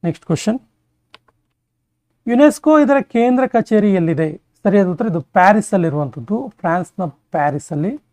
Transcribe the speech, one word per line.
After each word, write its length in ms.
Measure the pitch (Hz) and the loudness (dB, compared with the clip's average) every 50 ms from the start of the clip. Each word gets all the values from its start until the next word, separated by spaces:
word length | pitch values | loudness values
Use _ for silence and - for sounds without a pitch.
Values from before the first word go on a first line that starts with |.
| - | -4
ನೆಕ್ಸ್ಟ್ 220 | 170 151 - _ | -6 -8 -8 _
ಕ್ವಶನ್, 340 | - 170 - - - 226 262 _ _ _ _ _ _ _ _ _ _ _ _ _ _ _ _ _ _ _ _ _ _ _ _ _ _ _ _ _ _ _ _ _ - | -6 -6 -4 -2 -4 -4 -6 _ _ _ _ _ _ _ _ _ _ _ _ _ _ _ _ _ _ _ _ _ _ _ _ _ _ _ _ _ _ _ _ _ -2
ಯುನೆಸ್ಕೋ 520 | 240 240 294 294 - - - 302 311 302 | 2 4 4 4 4 2 0 2 4 4
ಇದರ 220 | 294 233 277 277 | 4 4 2 0
ಕೇಂದ್ರ 460 | - _ _ 233 233 247 247 247 254 247 | 0 _ _ 0 2 2 2 0 0 0
ಕಚೇರಿ 460 | - 233 214 - 220 214 208 208 196 | 0 -2 -2 2 0 0 2 2 0
ಎಲ್ಲಿದೆ? 480 | 185 170 160 165 143 160 156 156 - _ _ _ _ _ | 0 0 -2 -2 -2 -2 -4 -4 -10 _ _ _ _ _
ಸರಿಯಾದ 240 | 208 190 202 196 180 | 0 2 2 2 0
ಉತ್ತರ 180 | 180 151 240 | -2 -4 -4
ಇದು 160 | 185 165 170 | -4 -4 -4
ಪ್ಯಾರಿಸ್ಸಲ್ಲಿರುವಂಥದ್ದು, 1300 | - _ _ 190 180 190 208 220 208 - - 196 170 165 143 147 147 135 107 151 120 120 202 233 269 240 - _ | -6 _ _ 2 4 4 4 2 0 -2 -2 -2 0 0 -2 -4 -6 -6 -8 -12 -8 -6 -6 -6 -6 -10 -14 _
ಫ್ರಾನ್ಸ್ನ 480 | - 175 165 180 175 - _ - 185 | -6 -4 -4 -4 -4 -8 _ -8 -8
ಪ್ಯಾರಿಸ್ಸಲ್ಲಿ. 960 | 156 - _ _ _ - 131 143 147 139 147 - - 170 147 151 196 269 294 _ _ | -8 -8 _ _ _ -6 -2 -2 -2 -2 -4 -8 -8 -6 -6 -4 -6 -6 -10 _ _